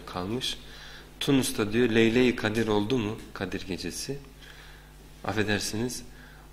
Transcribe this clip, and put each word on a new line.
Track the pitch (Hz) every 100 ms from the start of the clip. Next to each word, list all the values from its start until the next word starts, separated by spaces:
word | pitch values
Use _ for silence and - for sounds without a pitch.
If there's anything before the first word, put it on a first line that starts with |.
| -
kalmış. | 90 92 120 - - - - - - - -
Tunus'ta | - 135 113 - 101
diyor, | 113 123
Leyle-i | 113 113 120 127 117
Kadir | 107 110 110
oldu | 104 104 131
mu? | 104 110 -
Kadir | - 92 92 95
gecesi. | 85 87 - - 139 - - - - - - - - - -
Affedersiniz, | - 104 101 101 - 107 123 - - - - - -